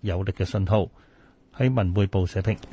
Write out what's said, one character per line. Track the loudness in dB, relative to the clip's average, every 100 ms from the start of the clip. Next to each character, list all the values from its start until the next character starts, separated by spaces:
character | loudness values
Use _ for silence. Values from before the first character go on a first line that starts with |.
有 | -4 -2
力 | -2
嘅 | -2
信 | -2 0 2
號。 | 2 0 -6 -20 _ -20 _ _ -2
喺 | 0
文 | 2 2
匯 | 2 2
報 | 2 -2
社 | -2
評。 | -2 -4 -6